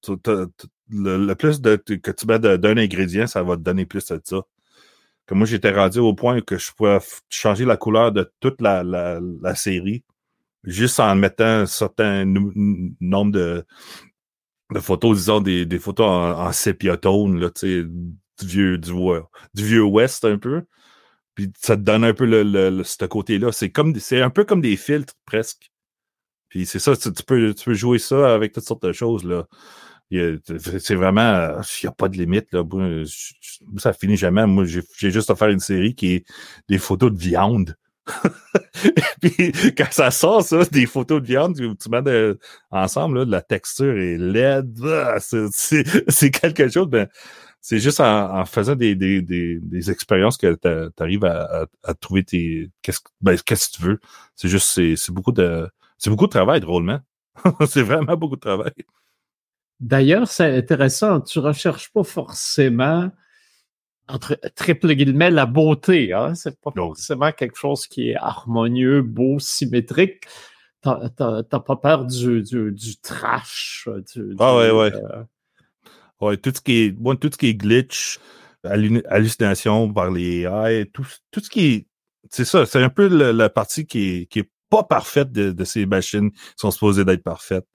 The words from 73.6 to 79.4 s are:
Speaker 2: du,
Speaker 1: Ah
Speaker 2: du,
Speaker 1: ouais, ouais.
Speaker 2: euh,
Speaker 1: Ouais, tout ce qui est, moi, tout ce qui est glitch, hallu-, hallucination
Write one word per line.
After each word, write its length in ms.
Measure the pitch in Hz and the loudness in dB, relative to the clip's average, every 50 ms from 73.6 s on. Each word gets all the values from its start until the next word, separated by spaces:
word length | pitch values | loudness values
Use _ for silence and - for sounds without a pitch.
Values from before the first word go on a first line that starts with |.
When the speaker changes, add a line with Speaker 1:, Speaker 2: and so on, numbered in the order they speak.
| - - - - - 123 107 98 98 - - | -12 -12 -12 -12 -12 -12 -12 -12 -14 -14 -14
Speaker 2:
du, 220 | 120 104 101 98 95 | -12 -10 -10 0 2
Speaker 1:
Ah 120 | 110 131 127 | 4 6 6
Speaker 2:
du, 40 | 120 | 6
Speaker 1:
ouais, 120 | 117 113 | 6 6
ouais. 220 | 110 110 110 107 104 | 6 4 4 2 0
Speaker 2:
euh, 300 | 104 104 107 - 113 113 - _ _ _ _ _ _ _ _ _ _ _ _ _ _ _ _ _ _ | -4 -12 -12 -14 -14 -16 -18 _ _ _ _ _ _ _ _ _ _ _ _ _ _ _ _ _ _
Speaker 1:
Ouais, 160 | - 104 104 98 | -2 -2 -2 -2
tout 140 | - 131 131 | -2 -4 -4
ce 60 | - | -4
qui 220 | _ - 123 117 113 | _ 2 4 4 4
est, 140 | 104 95 110 | 2 0 -2
moi, 160 | 117 123 135 131 | -2 -2 -2 0
tout 120 | - 151 - | -2 -4 -4
ce 40 | - | 0
qui 100 | - 123 | 0 0
est 80 | 110 | 0
glitch, 640 | 107 98 104 110 127 131 - - - - - - - _ - - _ _ _ _ _ _ | 0 0 2 2 2 2 0 -6 -8 -8 -8 -10 -12 _ -20 -20 _ _ _ _ _ _
hallu-, 400 | 90 101 107 107 107 113 117 - - | -2 0 0 2 2 2 0 0 2
hallucination 840 | 85 104 110 110 110 - | 2 2 2 2 0 0